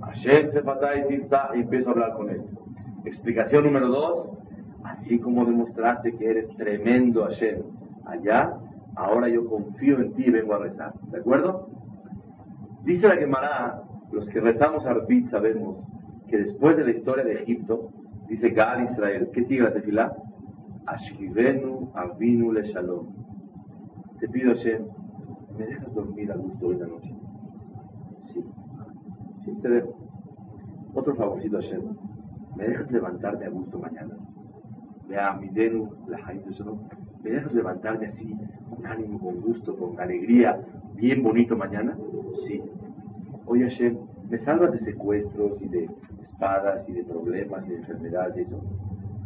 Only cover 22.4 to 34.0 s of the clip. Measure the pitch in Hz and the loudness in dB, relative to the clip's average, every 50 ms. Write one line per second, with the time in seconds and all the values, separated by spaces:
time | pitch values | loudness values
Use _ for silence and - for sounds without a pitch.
22.4 | 117 113 110 107 101 104 101 92 - - 90 85 82 - - - - - - - | 4 4 2 0 0 -2 -4 -4 -4 -4 -4 -6 -8 -10 -14 -14 -14 -14 -14 -16
23.4 | - - - - - - - - - - - - - - - - 113 107 113 127 | -16 -16 -18 -18 -20 -18 -18 -18 -18 -18 -16 -18 -18 -16 -10 -6 -6 -4 -2 2
24.4 | 127 123 113 - - 117 110 110 104 104 - - - - - - - - - - | 4 4 4 4 4 0 0 0 -2 -8 -12 -14 -16 -16 -14 -14 -14 -14 -14 -16
25.4 | - - 104 107 110 113 135 139 123 120 113 107 98 95 98 104 104 101 95 90 | -16 -14 -10 -8 -8 -8 -8 -10 -10 -8 -6 -6 -6 -6 -6 -6 -6 -6 -6 -6
26.4 | 92 95 - - 90 87 90 87 87 85 85 - - - - - - - - - | -6 -8 -6 -4 -2 -2 0 -2 -4 -6 -10 -12 -12 -14 -14 -14 -14 -16 -16 -16
27.4 | - - - - - - - - - - - - - - - - - - - 349 | -16 -16 -16 -16 -18 -16 -16 -16 -16 -16 -16 -16 -16 -16 -16 -16 -16 -12 -10 -10
28.4 | - - - - - - - - - - - - - - - - - - - - | -10 -10 -12 -16 -16 -16 -14 -14 -14 -16 -16 -16 -16 -16 -14 -14 -14 -14 -14 -12
29.4 | - - - - - 123 120 120 - - - - - - - - - - - - | -10 -8 -6 -2 2 4 4 4 4 0 -6 -12 -16 -18 -16 -16 -18 -18 -18 -18
30.4 | - - - - - - - - - - - 131 - 143 139 117 107 101 - - | -18 -18 -18 -16 -16 -16 -14 -16 -12 -8 -4 -4 -2 0 0 0 0 -2 -2 -4
31.4 | 104 104 104 92 - - - - - - 104 - - - - - - - - - | -4 -2 -2 -2 -4 -4 -6 -6 -6 -8 -10 -10 -12 -14 -14 -14 -16 -16 -16 -16
32.4 | - - - 90 101 117 120 - - 135 123 113 113 104 92 - 101 101 104 - | -14 -12 -8 -4 -2 -2 -2 -2 -2 0 0 0 0 -2 -6 -6 -4 -4 -4 -4
33.4 | 95 90 87 92 90 - - 90 - - - - | -6 -8 -8 -8 -8 -8 -8 -10 -10 -10 -10 -12